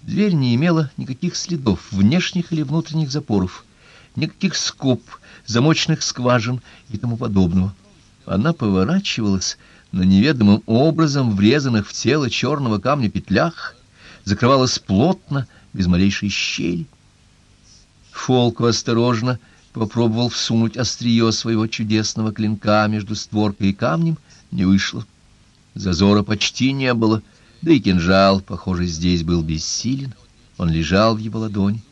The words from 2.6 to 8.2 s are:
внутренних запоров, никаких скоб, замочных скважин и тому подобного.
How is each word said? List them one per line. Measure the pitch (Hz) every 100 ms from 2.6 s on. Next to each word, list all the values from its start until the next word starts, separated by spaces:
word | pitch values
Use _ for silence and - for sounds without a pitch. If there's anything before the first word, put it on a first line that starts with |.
внутренних | 143 156 160 156 151
запоров, | 143 143 104 90 - - _ _ - _ -
никаких | 156 - 185 -
скоб, | - - 131 123 - - - - -
замочных | 113 139 160 - 156
скважин | - - 123 123 113 127 - - _
и | 101
тому | 120 117
подобного. | 120 98 92 92 92 95 _ _ _ _